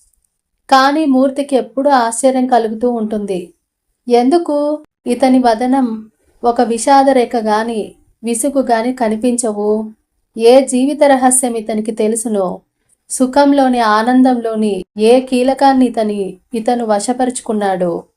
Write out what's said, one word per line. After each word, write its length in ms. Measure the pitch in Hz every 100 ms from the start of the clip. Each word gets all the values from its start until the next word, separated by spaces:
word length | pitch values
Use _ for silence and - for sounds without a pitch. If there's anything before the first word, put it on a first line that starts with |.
| _ _ _ _ _ _ -
కానీ 340 | 262 269 294 311
మూర్తికి 500 | 254 269 262 277 262
ఎప్పుడూ 340 | 220 - 285
ఆశ్చర్యం 580 | 269 226 240 262 254 254
కలుగుతూ 440 | 240 220 220 247
ఉంటుంది. 640 | 233 214 214 202 185 180 _ _ _ _ _ -
ఎందుకు 760 | 240 254 339 339 294 294 302 302 _ -
ఇతని 320 | 240 262 262
వదనం 720 | 240 220 254 269 240 220 - _ _ _
ఒక 180 | 240 233
విషాదరేఖ 680 | 226 233 285 277 269 254 233 240
గాని, 580 | 214 214 226 226 - - _ _
విసుగు 380 | 220 233 285 269
గాని 320 | 254 226 240
కనిపించవు? 960 | 254 226 220 247 240 226 208 208 214 220 - _ _ _ -
ఏ 280 | 226 262 269
జీవిత 380 | 254 269 302
రహస్యం 520 | 285 269 254 254 247 233
ఇతనికి 360 | 220 214 220
తెలుసునో? 720 | 220 214 226 247 208 185 190 _ _ _ _ -
సుఖంలోని, 720 | - 254 277 285 285 262 247
ఆనందంలోని 1040 | 220 214 233 254 254 247 226 220 214 185 - 208
ఏ 220 | 214 254
కీలకాన్ని 640 | 254 247 254 262 277 262 247
ఇతని, 520 | 233 220 208 190 185 _
ఇతను 320 | 233 220 240 226
వశపరుచుకున్నాడు? 1200 | 202 208 247 254 254 - 214 202 185 180 170 -